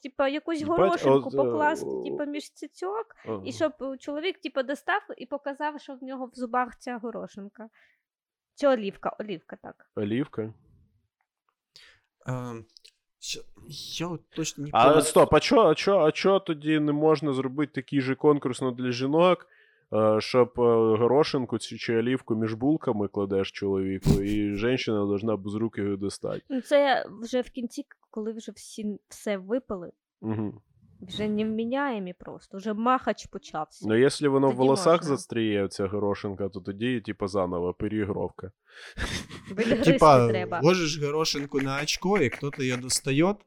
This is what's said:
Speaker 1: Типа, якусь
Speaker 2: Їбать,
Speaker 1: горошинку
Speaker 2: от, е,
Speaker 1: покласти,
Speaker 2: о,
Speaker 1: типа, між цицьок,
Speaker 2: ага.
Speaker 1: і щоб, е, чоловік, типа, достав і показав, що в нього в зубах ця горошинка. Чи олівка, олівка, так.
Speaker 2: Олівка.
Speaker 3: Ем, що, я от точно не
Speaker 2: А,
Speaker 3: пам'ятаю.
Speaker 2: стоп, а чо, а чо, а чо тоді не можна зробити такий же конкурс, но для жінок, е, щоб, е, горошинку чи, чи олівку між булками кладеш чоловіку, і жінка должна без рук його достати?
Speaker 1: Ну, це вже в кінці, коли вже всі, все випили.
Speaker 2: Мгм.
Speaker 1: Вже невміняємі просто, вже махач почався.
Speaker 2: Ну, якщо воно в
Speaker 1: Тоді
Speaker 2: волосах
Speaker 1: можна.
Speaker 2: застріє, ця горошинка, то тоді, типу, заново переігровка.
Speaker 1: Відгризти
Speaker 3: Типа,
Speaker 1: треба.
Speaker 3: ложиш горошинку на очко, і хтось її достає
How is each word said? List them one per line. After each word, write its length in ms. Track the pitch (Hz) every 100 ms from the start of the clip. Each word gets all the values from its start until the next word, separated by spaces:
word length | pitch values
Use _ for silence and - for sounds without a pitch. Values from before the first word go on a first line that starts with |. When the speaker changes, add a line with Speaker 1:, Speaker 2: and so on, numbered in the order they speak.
Speaker 1:
Типа, 240 | 269 - 269
якусь 320 | 294 - 320
Speaker 2:
Їбать, 200 | 302 339
Speaker 1:
горошинку 480 | 370 339 277 277 262
Speaker 2:
от, 60 |
е, 40 | 262
Speaker 1:
покласти, 520 | 262 - 294 320 -
Speaker 2:
о, 140 | 65
Speaker 1:
типа, 220 | - 143 285
між 260 | 294 -
цицьок, 640 | _ 302 - 359 440 440 _ -
Speaker 2:
ага. 140 | 202 -
Speaker 1:
і 60 |
щоб, 200 | - 311 -
е, 160 | 262 262
чоловік, 400 | - 294 370 -
типа, 220 | 302 277
достав 380 | 247 285 - 403 - -
і 80 | 247
показав, 560 | 285 277 277 302 294
що 120 | - 254
в 80 |
нього 220 | 262 262 254
в 100 | 247
зубах 420 | 247 247 247 -
ця 180 | 254 240
горошинка. 720 | 233 196 185 202 202 - 220 _ _ _ _ _ _ _ _ -
Чи 120 | 285
олівка, 480 | 247 196 - - -
олівка, 380 | 214 165 - 196
так. 260 | - - _ -
Speaker 2:
Олівка. 580 | 104 117 151 - 110 - _ _ _ _ _ _ _ _ _ _ _ - - _ _ _ -
Speaker 3:
Ем, 380 | 127 123 113 110 _ - _ _ _
що, 200 | - - - - - 143 - - 175
я 20 |
от 220 | 156 _
точно 340 | - 156 -
не 60 | 143
Speaker 2:
А, 40 | 113
Speaker 3:
пам'ятаю. 220 | 131 151 151
Speaker 2:
стоп, 280 | 190 143
а 60 | 151
чо, 220 | - 233
а 140 | 185 156
чо, 240 | - 196
а 120 | 156
чо 280 | - 185 196
тоді 400 | 190 151 151 156
не 120 | 151
можна 420 | 147 156 156 151
зробити 380 | 131 131 135 147 139
такий 260 | - 143
же 140 | 127 131
конкурс, 460 | 151 147 135 120
но 100 | 131
для 200 | 123 127
жінок, 560 | 120 135 160 180 175 - _ _ _ _
е, 240 | 107 107 107
щоб, 320 | - 127 117 -
е, 40 | 120 113 110 110
горошинку 600 | 120 135 156 139 117 110
чи, 180 | - 113
чи 200 | - 113
олівку 360 | 117 131 - 110
між 180 | 110
булками 540 | 110 135 160 - 104 101
кладеш 440 | 101 98 98 95
чоловіку, 580 | - 101 95 95 95 -
і 460 | 98 101 104 104 101
жінка 340 | 117 127 -
должна 460 | 107 101 101 113 104
без 180 | 101 107
рук 220 | 110 -
його 180 | 101 98
достати? 460 | 98 - 104 101 -
Speaker 1:
Ну, 120 | 262
це 440 | - 285 285 240 - 208
вже 200 | 233 247
в 80 | 247
кінці, 360 | 262 240 - - _ _
коли 200 | 220 214
вже 180 | 220 220
всі, 480 | 202 - - 208 196 _
все 280 | - 220 196
випили. 540 | 190 254 - 190 170 - _ _
Speaker 2:
Мгм. 400 | 107 107 104 - _ _ _ -
Speaker 1:
Вже 260 | 185 180 214
невміняємі 840 | 214 220 220 233 269 285 220 180
просто, 440 | - - 156 _ 190
вже 160 | 214
махач 520 | 208 240 254 233 - -
почався. 600 | 196 - 156 156 - 107
Speaker 2:
Ну, 80 | 110
якщо 340 | 139 - 147
воно 160 | 135 135
в 20 |
Speaker 1:
Тоді 80 | 127
Speaker 2:
волосах 420 | 131 135 160 170
Speaker 1:
можна. 60 | 165 131
Speaker 2:
застріє, 520 | - 113 110 101 95
ця 200 | - 95
горошинка, 600 | 101 101 98 104 95 98
то 100 | 95
тоді, 420 | 95 98 120 123
типу, 260 | 107 98 98
заново 460 | 98 90 87 90
переігровка. 760 | - 107 107 101 95 90 - 95 - _ - - - - - - - -
Speaker 1:
Відгризти 400 | 196 226 247 262
Speaker 3:
Типа, 340 | 262 156 131 117
Speaker 1:
треба. 320 | 180 180 170
Speaker 3:
ложиш 360 | 156 185 156 156
горошинку 580 | 143 156 160 147 143 139
на 200 | 135 139
очко, 340 | 151 - 180 202
і 120 | 123
хтось 300 | - 143 -
її 180 | 127 123
достає 580 | 123 - 139 135 180 208